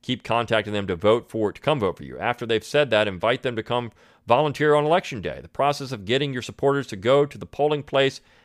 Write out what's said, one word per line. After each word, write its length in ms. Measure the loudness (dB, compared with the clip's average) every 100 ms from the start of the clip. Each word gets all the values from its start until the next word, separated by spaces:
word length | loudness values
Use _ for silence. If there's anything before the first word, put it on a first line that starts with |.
Keep 200 | -6 -6
contacting 500 | -2 -2 2 0 0
them 140 | -4 -4
to 100 | 0
vote 320 | 4 4 2
for, 240 | -2 -2
to 80 | -2
come 200 | -2 0
vote 160 | 0 -2
for 80 |
you. 140 | -14 -6
After 280 | -4 -4 -2
they've 160 | -2
said 280 | 2 0 4
that, 180 | 2 2
invite 340 | 0 -2 0
them 140 | -2 -6
to 60 |
come 280 | -4 -4 -4 _ _ _ 2
volunteer 480 | 2 2 0 2
on 100 | 4
election 360 | 4 0 0 -10
day. 200 | -8 -10
The 60 | -14
process 440 | -2 0 0 -6
of 120 | -10
getting 280 | -2 0 0
your 100 | -6
supporters 440 | -10 -2 0 0 -4
to 80 | -4
go 300 | 2 4 2
to 120 | -4
the 80 | -14
polling 360 | -2 0 0
place 380 | -2 0 0 -2 _ _